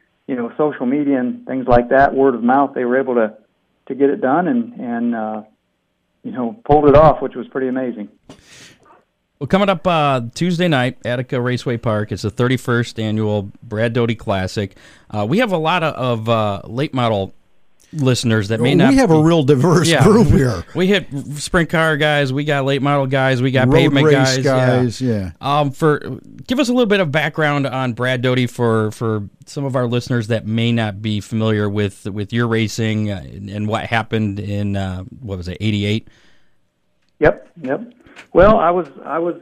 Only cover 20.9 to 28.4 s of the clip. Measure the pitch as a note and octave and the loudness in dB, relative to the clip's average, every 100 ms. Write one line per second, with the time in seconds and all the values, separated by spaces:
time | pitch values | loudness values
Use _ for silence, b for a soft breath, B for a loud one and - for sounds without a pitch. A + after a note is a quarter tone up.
20.9 | G3+ - C#3 - D3 - F3+ D#3+ E3 D#3+ | 0 -2 -8 -10 -10 -2 0 0 0 0
21.9 | D3+ D3+ D3 C#3 C3+ D3+ C#3+ C3+ C#3 C#3 | 2 2 2 0 -2 -2 0 0 0 0
22.9 | C#3+ C3 C3+ C3 B2+ C3 B2+ B2+ C#3 C#3 | 0 0 0 2 2 2 2 4 4 4
23.9 | C#3 D3+ C#3 C3 C3 C3+ B2+ B2+ B2+ B2 | 4 4 4 4 2 0 2 2 2 0
24.9 | - C3 G#2+ F#2 - C#3 D3 C#3+ - D#3+ | -2 -2 -2 -4 -6 -2 0 -2 0 0
25.9 | D3 - C3 - - - B3+ A#3 B3 A#3 | 0 -4 -12 -14 -16 -4 -2 0 2 2
26.9 | G3+ E3 D3+ D3 D#3+ D3+ C#3+ C3 C3 C3 | 2 0 -2 -2 -2 -2 0 -2 -4 -4
27.9 | A2+ B2 B2+ B2+ B2+ | -4 -2 0 0 0